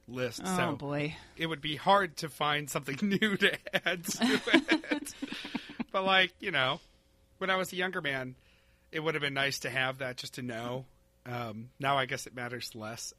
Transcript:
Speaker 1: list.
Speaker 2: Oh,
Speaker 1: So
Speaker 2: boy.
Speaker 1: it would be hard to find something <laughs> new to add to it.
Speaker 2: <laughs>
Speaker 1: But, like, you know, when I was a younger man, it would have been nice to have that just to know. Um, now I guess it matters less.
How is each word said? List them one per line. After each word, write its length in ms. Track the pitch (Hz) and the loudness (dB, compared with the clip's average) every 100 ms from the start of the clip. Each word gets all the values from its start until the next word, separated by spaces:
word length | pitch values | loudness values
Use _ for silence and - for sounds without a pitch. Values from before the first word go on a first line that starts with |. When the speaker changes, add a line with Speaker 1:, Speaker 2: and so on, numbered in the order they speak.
| - | -10
Speaker 1:
list. 320 | 123 127 107 | -4 -4 -2
Speaker 2:
Oh, 120 | 185 185 | -2 0
Speaker 1:
So 160 | 127 143 | 0 -2
Speaker 2:
boy. 380 | 143 143 147 160 - - | -4 -2 -4 -6 -14 -6
Speaker 1:
it 100 | 165 | -4
would 140 | 156 | -4
be 160 | 151 143 | -4 0
hard 400 | - 196 185 143 | 6 6 6 -2
to 100 | 160 | -8
find 380 | - 147 147 147 | -2 0 2 0
something 260 | 165 143 139 | -4 -4 -2
<laughs> 180 | 208 196 | 2 4
new 160 | 214 190 | 4 6
to 220 | 196 147 - - - | 4 4 0 0 0
add 180 | 175 | -2
to 360 | 165 - 240 - - | -2 2 4 4 6
it. 680 | - - 320 - 294 - - | 4 6 2 0 -4 -4 -10
Speaker 2:
<laughs> 60 | - - - - - - - | -10 -8 -8 -8 -8 -10 -4
Speaker 1:
But, 120 | 196 190 | 0 4
like, 260 | 190 185 - | 6 4 2
you 100 | 208 | -2
know, 300 | 156 131 156 - _ _ _ _ - | 2 2 0 -6 _ _ _ _ -4
when 140 | 190 | 0
I 60 | 190 | 0
was 140 | 185 | 0
a 20 | 185 | -2
younger 240 | 185 180 | -2 0
man, 340 | 147 135 127 127 _ _ _ _ _ | -2 -2 -4 -10 _ _ _ _ _
it 80 | 160 | -4
would 140 | 156 | 0
have 60 | 151 | 0
been 140 | 143 | 0
nice 240 | 135 139 131 | 2 0 0
to 100 | 139 | -2
have 280 | 127 131 131 | 0 0 -2
that 180 | 131 123 | -6 -6
just 180 | 135 | -10
to 80 | - | -8
know. 440 | 123 113 120 123 131 _ _ _ - | -6 -6 -4 -6 -8 _ _ _ -8
Um, 420 | 123 120 107 127 - | -6 -6 -8 -12 -4
now 200 | 139 139 | 2 2
I 80 | 127 | 2
guess 200 | 135 - | -2 -6
it 80 | |
matters 360 | 123 120 120 - | -10 -8 -8 -8
less. 380 | 120 107 117 - | -10 -10 -10 -12